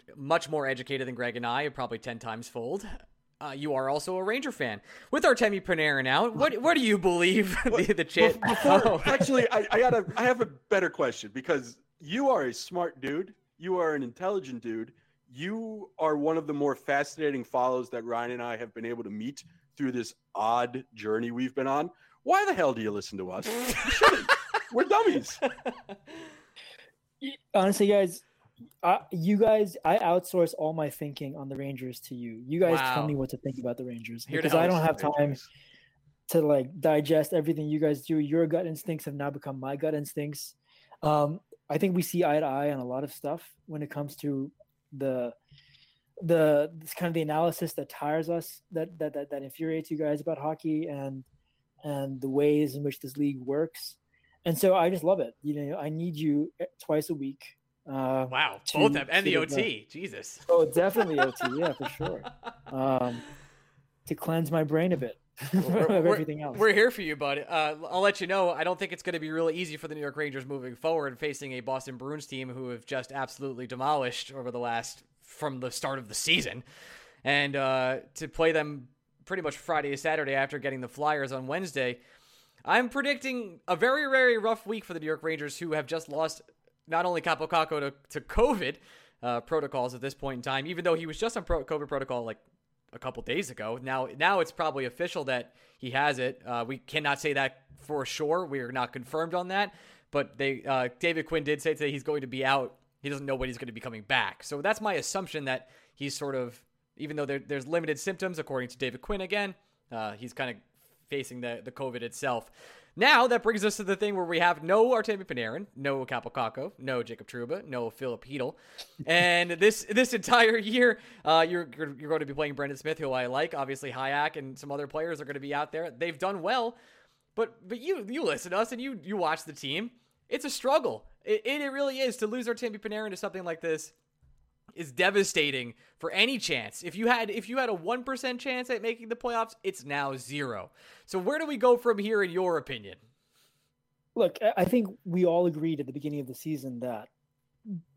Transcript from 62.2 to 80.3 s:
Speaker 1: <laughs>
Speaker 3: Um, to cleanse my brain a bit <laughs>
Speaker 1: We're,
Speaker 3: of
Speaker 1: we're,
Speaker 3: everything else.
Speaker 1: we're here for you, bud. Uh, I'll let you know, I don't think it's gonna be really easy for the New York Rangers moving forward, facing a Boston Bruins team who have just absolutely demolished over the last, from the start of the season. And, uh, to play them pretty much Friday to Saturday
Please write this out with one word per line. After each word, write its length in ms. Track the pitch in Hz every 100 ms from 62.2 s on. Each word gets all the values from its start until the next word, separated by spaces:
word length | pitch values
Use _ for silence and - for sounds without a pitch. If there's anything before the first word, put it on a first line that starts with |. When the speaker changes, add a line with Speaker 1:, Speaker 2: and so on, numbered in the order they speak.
| -
Speaker 1:
<laughs> 60 | - 226 - -
Speaker 3:
Um, 500 | 135 135 131 123 120 - 143 - _ _ _ _ _ -
to 100 | -
cleanse 360 | 165 165 151
my 120 | 165
brain 280 | 151 156 180
a 60 | 160
bit 220 | 120 - _ -
<laughs> 140 | 139
Speaker 1:
We're, 320 | 185 175 196 -
Speaker 3:
of 180 | 190
Speaker 1:
we're, 100 | 165
Speaker 3:
everything 280 | 202 156 151
else. 160 | 147 123
Speaker 1:
we're 160 | 214
here 180 | 202 240
for 100 | 240
you, 140 | 160 147
bud. 300 | 143 143 -
Uh, 280 | 160 151 151 165
I'll 120 | 185
let 200 | 202 196
you 60 | 170
know, 220 | 196 175
I 120 | 151
don't 140 | 165 180
think 140 | 190
it's 120 | 175
gonna 160 | 185 165
be 120 | 156
really 240 | 160 165 165
easy 220 | 175 151
for 100 | 156
the 80 | 151
New 60 |
York 160 | 143 151
Rangers 280 | 147 135 131
moving 300 | 139 127 120
forward, 420 | 160 165 143 120
facing 360 | 151 135 139
a 60 | 127
Boston 360 | 120 131 135 123
Bruins 280 | 135 151 143
team 240 | 135 127
who 200 | 127 127
have 160 | 120 -
just 260 | 135 127
absolutely 540 | 139 127 - 139 123 123
demolished 640 | 127 135 147 123 - -
over 180 | 135 123
the 80 | 120
last, 440 | 120 117 - - _ _
from 360 | - - 151 131
the 120 | 127
start 260 | - 143 135
of 100 | 107
the 60 |
season. 500 | 107 - - 120 123 - - - - - _
And, 320 | 131 143 143 139
uh, 420 | 135 131 127 131 - -
to 120 | 151
play 240 | - 165
them 360 | 156 151 143 123 _ _ _ -
pretty 160 | 190
much 160 | 156 -
Friday 340 | - 156 143
to 60 | 139
Saturday 360 | 160 156 135